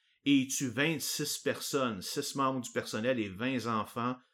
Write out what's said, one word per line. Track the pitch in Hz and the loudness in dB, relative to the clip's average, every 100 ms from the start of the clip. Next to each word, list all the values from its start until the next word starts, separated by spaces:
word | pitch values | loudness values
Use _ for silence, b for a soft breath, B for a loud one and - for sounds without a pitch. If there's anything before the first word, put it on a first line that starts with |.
| _ _ 143 | _ _ 4
et | |
il | 143 131 | 6 4
tue | - 135 | 0 -2
vingt-six | 110 151 156 - - 147 - | 2 2 2 -2 -2 -2 -2
personnes, | 139 117 - 139 127 101 | -2 -2 0 0 0 -2
six | 85 - 143 | -4 -4 -4
membres | 139 135 135 | 0 0 0
du | 117 | -2
personnel | 123 113 117 117 127 | -4 -2 -2 0 0
et | 104 | 0
vingt | 92 123 131 113 | -2 -2 0 0
enfants | 113 101 - 120 127 b | 0 -2 -2 -2 -4 b